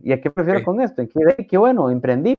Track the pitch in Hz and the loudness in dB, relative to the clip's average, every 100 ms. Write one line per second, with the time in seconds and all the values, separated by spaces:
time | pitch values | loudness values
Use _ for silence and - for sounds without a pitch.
0 | 123 131 143 185 165 190 - 202 254 - | -4 -2 -2 -4 -2 -2 -2 -2 -4 -4
1 | 117 - 160 - 208 185 240 247 135 127 | -6 0 2 2 0 2 2 2 0 0
2 | 127 123 185 | 0 0 0